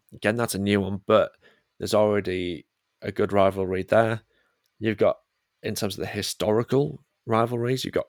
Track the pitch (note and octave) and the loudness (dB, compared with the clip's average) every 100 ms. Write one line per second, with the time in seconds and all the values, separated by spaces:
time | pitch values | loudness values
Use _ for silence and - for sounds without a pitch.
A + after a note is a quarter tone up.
0 | _ - G#2 A#2 A#2 F#2+ G2+ G2+ F#2+ G2 | _ -4 -2 0 -2 -2 0 2 0 -4
1 | - G#2+ - _ _ _ _ - G2 G#2+ | 2 4 4 _ _ _ _ -12 -2 2
2 | G#2+ G#2 G2+ F#2 F2 E2 - _ _ _ | 4 2 -2 -4 -6 -8 -14 _ _ _
3 | - G#2 G2 G2 G2 F#2+ F#2 F#2 - G#2+ | -8 -2 0 4 4 2 -2 -4 2 2
4 | A2+ A#2 _ _ _ _ _ - A2 G#2 | 2 0 _ _ _ _ _ -6 -4 2
5 | G2+ - _ _ _ _ A2 G#2 G#2 - | 2 0 _ _ _ _ -8 -4 -4 -4
6 | F2 G2+ - - G#2+ A2 A#2 C3 D3+ C#3 | -6 -6 -8 -4 0 0 0 0 0 -6
7 | _ _ - A2+ A#2+ A#2+ A#2+ B2+ - - | _ _ -2 0 0 -2 -4 -4 -4 -4